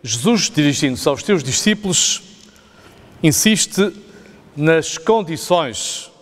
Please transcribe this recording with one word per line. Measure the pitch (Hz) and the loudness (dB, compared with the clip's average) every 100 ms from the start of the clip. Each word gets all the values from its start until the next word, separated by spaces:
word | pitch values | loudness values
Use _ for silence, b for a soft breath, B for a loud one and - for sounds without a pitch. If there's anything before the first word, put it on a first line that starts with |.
Jesus, | 123 - 160 226 - | -6 -2 2 2 0
dirigindo-se | - 147 139 143 123 156 | 2 2 2 -2 0 0
aos | 135 | 0
seus | - 190 | 0 0
discípulos, | 131 123 214 214 202 170 - - - - - B B B B B B - | 0 0 0 0 -2 0 0 -2 -10 -20 -20 B B B B B B 0
insiste | 160 139 220 214 - - 196 - - B B B - 139 | 2 4 2 2 0 0 -2 -2 -20 B B B -18 -2
nas | 156 160 - - | 2 2 0 -4
condições | - 226 165 156 - 175 143 101 - - - _ | 0 0 0 -8 0 0 0 -6 -8 -10 -14 _